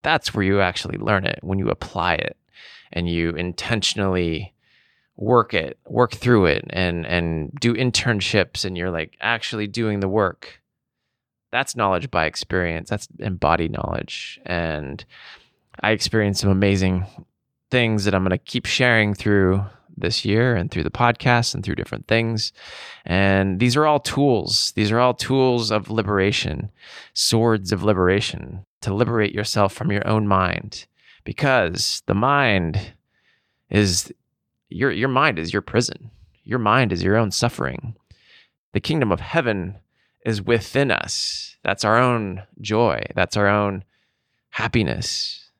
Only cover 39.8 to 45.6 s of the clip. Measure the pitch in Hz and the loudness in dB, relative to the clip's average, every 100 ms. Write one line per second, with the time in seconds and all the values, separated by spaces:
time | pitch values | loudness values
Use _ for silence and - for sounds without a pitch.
39.8 | _ _ _ _ - 107 101 117 - 135 | _ _ _ _ -4 -4 0 0 0 0
40.8 | 139 95 - - - - - _ - 98 | 0 0 -2 -4 -4 -6 -12 _ -4 0
41.8 | 107 113 127 120 104 92 101 - 104 107 | 2 4 4 2 -2 -8 -14 -14 -2 2
42.8 | 117 60 - - 90 104 101 104 101 95 | 2 2 -4 -2 0 2 2 4 0 -2
43.8 | - _ _ _ _ _ _ - 113 120 | -10 _ _ _ _ _ _ -6 -2 0
44.8 | 87 53 - - - - - _ | 0 -2 -4 -6 -8 -10 -20 _